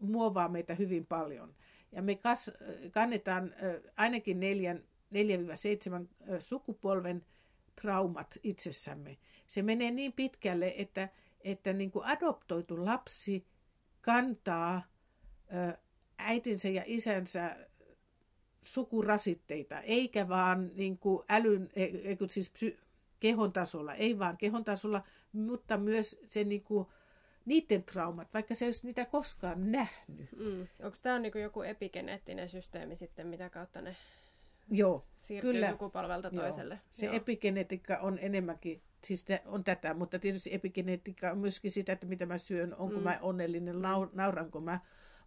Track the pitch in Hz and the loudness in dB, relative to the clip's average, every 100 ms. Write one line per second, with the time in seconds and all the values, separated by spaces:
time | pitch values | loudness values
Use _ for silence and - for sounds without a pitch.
0 | 202 220 226 185 175 175 170 170 196 175 | 0 2 4 4 2 0 -2 0 2 0
1 | 165 165 156 127 113 - - - - 185 | 0 -2 -2 -6 -14 -20 -20 -20 -14 -4
2 | 190 196 233 240 - - - - 175 214 | 0 2 2 2 0 -10 -12 -12 -2 2
3 | 233 226 190 185 185 - 190 165 - - | 4 2 0 0 -2 -4 -4 -4 -6 2
4 | 220 240 208 180 190 202 180 170 - _ | 2 2 0 2 2 2 0 -2 -6 _
5 | - 202 214 185 175 156 208 208 190 180 | -4 2 4 2 0 -2 -2 0 -2 -6
6 | 175 - - 185 - 269 - 220 196 190 | -6 -12 -6 -6 -4 -6 -6 -4 0 0
7 | 180 175 - _ _ _ _ - 214 190 | 0 -4 -6 _ _ _ _ -8 0 2
8 | 190 160 151 - 214 - 147 143 - 147 | 2 0 -8 -6 -4 -4 -4 -4 -6 -8
9 | 143 135 _ - - - 202 226 240 240 | -12 -16 _ -20 -8 0 2 2 2 0
10 | 277 240 262 - 202 175 180 185 196 - | -2 0 -2 0 0 2 0 -2 -4 -4
11 | 190 - _ _ 190 190 196 190 196 202 | -6 -8 _ _ -6 -4 -2 0 0 -2
12 | - 294 339 - - 170 170 170 180 247 | 0 2 2 0 -2 -4 -2 -2 0 0
13 | - - - 196 - _ _ _ _ _ | -2 -4 -2 -2 -4 _ _ _ _ _
14 | - 240 254 220 - 170 170 180 - _ | 4 4 4 0 -2 0 0 0 -4 _
15 | _ _ - - - 180 175 165 _ _ | _ _ -20 -20 -8 -2 -2 -4 _ _
16 | _ - 202 233 233 196 196 190 - 226 | _ -6 0 0 2 0 0 0 0 0
17 | 220 196 185 180 170 - - - - - | 2 0 0 -2 -4 -6 -14 -20 -20 -20
18 | _ _ _ _ _ _ - - 247 226 | _ _ _ _ _ _ -6 -2 0 2
19 | 202 208 208 170 - 151 139 147 165 233 | 4 4 2 -2 -4 -6 -6 -6 2 4
20 | 254 220 185 185 185 185 185 190 190 185 | 4 2 2 4 4 4 0 -2 -2 0
21 | 202 190 - 214 226 202 185 - 185 170 | 2 2 6 6 8 6 4 0 0 0
22 | 190 190 190 - 185 - 220 - _ _ | -2 -2 -2 -2 -4 -2 -4 -4 _ _
23 | _ - 220 226 202 185 175 165 151 - | _ 0 4 6 4 2 0 -2 -6 0
24 | 220 214 185 - 208 226 214 196 214 208 | 2 2 0 2 0 0 0 -2 0 -2
25 | - - _ 214 220 247 - 214 202 220 | -2 -16 _ -4 -2 -2 0 0 2 2
26 | 220 - - 214 208 208 - 208 185 - | 0 -4 -6 -2 0 0 0 0 0 -8
27 | _ - _ _ - 311 311 202 180 180 | _ -20 _ _ 2 4 6 2 2 -2
28 | 170 170 165 214 214 226 240 233 240 247 | -2 -4 -6 -4 -2 -2 0 -2 -4 -4
29 | 240 294 285 - 180 175 196 254 226 - | 0 0 -2 -4 -4 0 2 2 0 -4
30 | - 147 139 - 220 185 185 - - - | -16 -16 -14 -8 -6 -6 -8 -10 -12 -6
31 | 254 247 226 214 208 208 175 - 190 175 | -2 0 -2 -4 -6 -6 -6 -6 -8 -6
32 | 185 175 - 185 175 180 180 170 165 165 | -8 -8 -8 -8 -8 -10 -12 -10 -10 -10
33 | 175 - 165 170 180 175 180 - 180 185 | -12 -12 -10 -10 -10 -12 -14 -12 -12 -12
34 | - - - _ - _ - 202 196 156 | -16 -20 -20 _ -20 _ 0 4 6 4
35 | - - - 208 247 240 202 170 202 - | -2 -20 -12 -2 2 4 4 0 -6 -6
36 | 175 180 185 180 170 196 - 196 - - | -4 -4 -4 -2 -2 -4 -8 -12 -14 -6
37 | 214 226 220 226 202 196 185 185 - 175 | -2 0 0 0 2 2 0 -4 -2 -2
38 | 190 185 196 196 175 165 170 156 - _ | 0 0 0 0 0 -4 -6 -8 -12 _
39 | - 185 - 190 - 202 185 180 160 160 | -6 -4 0 -2 -2 -4 0 0 0 -2
40 | 175 185 196 190 - 190 190 185 180 180 | -2 -2 0 -2 -2 -4 -2 -2 -2 -2
41 | - 190 180 190 202 190 202 202 190 185 | -4 -4 -2 0 0 -2 -2 -2 -2 -2
42 | 180 185 175 175 - 185 175 - 190 208 | -4 -4 -2 -4 -2 -2 -2 -2 -4 0
43 | 180 175 185 185 170 170 175 175 185 190 | 0 0 0 0 0 -2 -2 -2 0 2
44 | 190 185 196 180 160 156 165 180 - - | 0 0 0 0 -4 -6 -4 -4 -6 -20
45 | - - | -20 -20